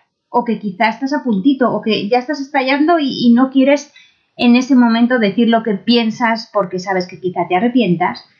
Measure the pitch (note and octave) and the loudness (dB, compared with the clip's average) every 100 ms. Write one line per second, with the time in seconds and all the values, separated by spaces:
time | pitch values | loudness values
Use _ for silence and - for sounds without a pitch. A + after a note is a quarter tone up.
0 | _ _ _ A#3+ A#3 G#3+ G#3 F3+ A3+ A3+ | _ _ _ -4 -2 -4 -6 -2 -2 -2
1 | C4+ C#4+ B3+ G3 C4+ C4+ A#3 G3+ A3 G3+ | -6 -4 -2 0 0 2 0 -2 -2 -2
2 | G3+ B3 B3 D4 C#4 C#4 C4 C#4+ D#4 E4+ | 0 -2 -2 -8 -4 -4 -2 0 2 2
3 | C4+ F#3 A#3+ A#3 C4 C4+ C4 C#4+ - _ | 0 0 2 4 4 2 2 2 -2 _
4 | _ _ _ - A#3+ A#3+ C4 B3+ A#3+ A3+ | _ _ _ -2 2 2 4 4 4 2
5 | A#3+ B3+ G3+ F#3+ A#3 A3+ A3 G3+ - A#3+ | 2 2 0 2 2 2 0 -4 0 2
6 | A3+ G#3+ A#3 A3+ - G#3 F3+ F3+ F#3+ F#3 | 0 -2 -2 -4 -4 -4 -4 -6 -4 -4
7 | F3+ F#3 F#3 F3+ E3+ F3+ A#3+ B3 G3 E3 | -4 -8 -8 -6 -2 0 0 2 2 0
8 | F#3 A#3+ - | -2 -6 -16